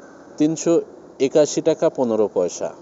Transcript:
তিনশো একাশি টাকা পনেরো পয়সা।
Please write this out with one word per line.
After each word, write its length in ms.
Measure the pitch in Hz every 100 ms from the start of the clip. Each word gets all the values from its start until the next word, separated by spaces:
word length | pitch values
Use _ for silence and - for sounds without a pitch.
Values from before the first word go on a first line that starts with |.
| - - - -
তিনশো 420 | 151 160 170 165 - - - -
একাশি 400 | 135 - 147 -
টাকা 300 | 160 156 165
পনেরো 380 | 147 123 110 104
পয়সা। 380 | - 87 - 87 -